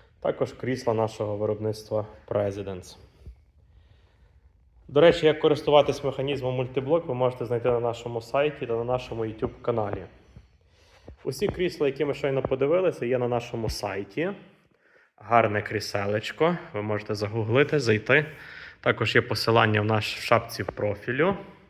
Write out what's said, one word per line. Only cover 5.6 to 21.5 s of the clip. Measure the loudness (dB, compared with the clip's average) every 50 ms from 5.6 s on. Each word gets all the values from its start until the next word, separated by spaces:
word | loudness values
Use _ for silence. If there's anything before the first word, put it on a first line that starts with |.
| 2 6 6 6 6 6 2 -2 -2
механізмом | -4 -4 -2 -2 -2 -2 -2 -2 -2 -2
мультиблок, | -2 -2 -2 -2 -4 0 2 2 0 0
ви | 0 -2
можете | 0 0 0 0 -2 -4
знайти | -2 -2 0 2 2
на | 2 2
нашому | 2 -2 -4 -4 -6 -8 -8 -8
сайті | -6 -2 0 0 0 0 -2 -4 -6
та | -4 -2
на | -2 -2
нашому | -2 -2 -2 -4 -4 -6 -4 -4
YouTube | -4 -4 -4 -6 -6 -6 -6 -4
каналі. | -2 0 0 0 -2 -4 -8 -8 -10 -18 -20 _ _ -20 -20 -20 _ _ _ _ _ _ _ _ _ _ -20 _ -20 -18 -12 -8
Усі | -8 -6 -2 -2 -4
крісла, | -2 -2 -4 -4 -2 0 0
які | 0 0 0 -2
ми | -2 -2
щойно | -2 -2 -2 -2 0 -2
подивилися, | -2 0 0 2 2 2 2 2 2 0 -2 -2
є | -2 0 0
на | 0 0
нашому | 0 -2 -2 -4 -6 -6 -4 -4
сайті. | -4 -4 -4 -6 -4 -6 -8 -8 -6 -4 -4 -4 -4 -8 -14 -20 _ _ _ _ _ _ _ _ _ _ _ _ _
Гарне | -16 -2 4 6 6 6 6 2 0 -2
кріселечко, | -2 -4 -6 -6 -4 -4 -4 -2 -2 -2 -2 -4 -4 -2 0 2 2 2 0 -6 -8 -8
ви | -6 -4
можете | -4 -4 -4 -4 -4 -6
загуглити, | -4 -4 -4 -2 -2 -2 2 4 4 4 4 2 0
зайти. | 2 2 2 2 2 4 4 4 4 2 -6 -16 -18 -18 -18 -18 -18 -20 -12 _
Також | 0 0 0 2 2 2 2
є | 2 2
посилання | 2 -2 -2 0 2 4 4 4 4 4 2
в | 2
наш-, | 2 0 0 0 -2 -6
в | -6
шапці | 0 2 2 2 2 0 -8 -10 -8
в |
профілю. | -8 -6 -4 -4 -4 -4 -4 -6 -4 -2 0 2 0 0 -2 -6 -16